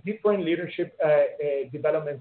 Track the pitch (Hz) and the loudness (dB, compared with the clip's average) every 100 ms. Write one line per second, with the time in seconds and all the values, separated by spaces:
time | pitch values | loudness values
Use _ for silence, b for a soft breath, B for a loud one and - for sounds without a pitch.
0 | 180 214 208 202 160 170 175 - 175 - | -6 0 2 2 0 -2 -2 -6 -6 0
1 | 156 147 143 - 147 139 127 143 151 156 | 4 4 4 0 -2 -2 -4 -2 0 0
2 | 151 139 | -2 -8